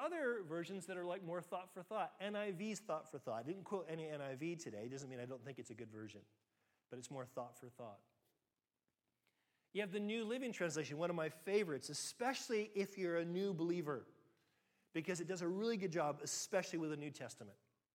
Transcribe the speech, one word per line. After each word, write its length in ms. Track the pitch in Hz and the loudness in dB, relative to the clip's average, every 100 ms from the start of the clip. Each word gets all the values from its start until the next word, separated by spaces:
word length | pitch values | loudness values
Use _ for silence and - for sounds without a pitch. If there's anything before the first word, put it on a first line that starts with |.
other 360 | 302 339 254 233 165 | 0 2 2 2 0
versions 380 | 165 170 196 185 | -2 -2 -4 -4
that 100 | 180 | -2
are, 80 | |
like, 180 | 175 196 | 0 -2
more 200 | 165 175 | -2 -4
thought 260 | - 180 185 | -2 -4 -6
for 80 | 190 | -10
thought. 300 | 170 214 170 - | -4 -2 -2 -2
N 160 | 196 | -2
I 180 | 208 208 | 0 0
V's 260 | 175 214 202 | 0 -2 -2
thought 320 | - 156 151 | 0 -2 -2
for 80 | 143 | -6
thought. 220 | - 113 | -2 -2
I 20 | |
didn't 220 | 127 196 | -2 -6
quote 220 | 165 196 160 | -4 -4 -2
any 180 | 160 156 | -4 -4
N 140 | 147 | -4
I 120 | 135 | -4
V 220 | 131 160 170 | -2 -2 -2
today. 280 | 139 104 | -4 -6
It 60 | 120 | -4
doesn't 200 | 135 139 | -6 -6
mean 100 | 127 | -6
I 60 | 123 | -6
don't 180 | 131 | -6
think 140 | 120 117 | -8 -10
it's 100 | - | -10
a 60 | |
good 160 | 113 113 | -10 -10
version, 280 | 107 110 107 - _ _ _ _ _ _ | -8 -10 -10 -18 _ _ _ _ _ _
but 100 | 123 | -10
it's 120 | 123 | -8
more 160 | 139 123 | -8 -6
thought 320 | - 123 - | -4 -6 -8
for 100 | 123 | -14
thought. 300 | - 117 101 _ _ _ _ _ _ _ _ _ _ _ _ _ _ _ _ _ | -10 -10 -12 _ _ _ _ _ _ _ _ _ _ _ _ _ _ _ _ _
You 80 | 190 | 0
have 100 | 208 | 0
the 80 | 208 | 0
New 240 | 208 226 | 0 0
Living 300 | 214 254 254 | 0 0 0
Translation, 420 | 190 175 151 135 147 | 2 2 2 0 2
one 140 | 175 | 2
of 60 | 170 | 2
my 120 | 156 | 0
favorites, 640 | - - 208 180 131 - | -2 2 4 4 0 -2
especially 800 | 147 - - 247 254 - 220 214 | -4 -4 0 2 2 2 2 4
if 220 | 196 196 196 | 2 0 0
you're 220 | 175 170 | 2 4
a 60 | 170 | 4
new 260 | 180 202 | 4 2
believer, 540 | 165 170 175 151 127 - - _ _ _ _ _ _ _ | 4 4 4 2 0 -4 -16 _ _ _ _ _ _ _
because 260 | 160 160 175 | -2 0 0
it 80 | 170 | 0
does 140 | 185 | 2
a 60 | 170 | 2
really 280 | 190 226 226 | 4 4 4
good 160 | 185 | 4
job, 280 | 165 147 143 | 4 4 2
especially 540 | 143 - - 185 175 165 | 0 -2 2 4 4 2
with 100 | 156 | 2
the 80 | 147 | 0
New 140 | 147 | -2
Testament. 480 | - 123 - 104 95 _ _ _ | -4 -8 -8 -14 -16 _ _ _